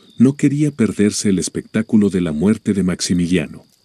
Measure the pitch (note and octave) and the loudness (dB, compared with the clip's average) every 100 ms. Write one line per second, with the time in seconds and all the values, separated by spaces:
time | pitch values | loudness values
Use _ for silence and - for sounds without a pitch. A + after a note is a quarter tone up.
0 | _ - B2 C#3+ D3 C#3+ D3+ D3 G#2 F#2+ | _ 2 2 2 -2 0 -2 0 -2 2
1 | G#2 - G#2 F#2 D#2 - - A2 A2+ A2 | 0 0 0 0 -2 -8 -6 -6 0 2
2 | G2+ F#2 F2 D2+ F#2 A2 - G2 F2+ E2+ | 2 0 -2 0 0 0 -2 -2 -2 -2
3 | - F2 E2+ F2+ D2 - _ _ | -2 -2 0 0 -2 -12 _ _